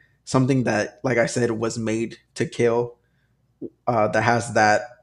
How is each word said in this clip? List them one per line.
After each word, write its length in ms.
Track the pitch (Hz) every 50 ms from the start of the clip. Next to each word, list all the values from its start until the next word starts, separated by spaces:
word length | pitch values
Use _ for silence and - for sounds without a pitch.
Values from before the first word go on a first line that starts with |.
| _ _ _ _ _
something 400 | - - 131 131 127 135 131 117
that, 340 | 123 110 104 104 - - - -
like 140 | 131 120 117
I 80 | 113
said, 240 | - - 127 120 117
was 260 | 113 107 117 113 113 117
made 400 | 113 110 110 113 117 113 - - _ _ _
to 100 | - 117
kill, 520 | - - - 120 117 113 120 120 120 - _ _ _ _ _ _ _ _ _ _ _ _ _ 139 - - _ _ -
uh, 220 | 123 113 107 107
that 120 | - 110
has 320 | 110 117 117 117 110 113 107
that, 280 | 113 107 107 107 - - - - -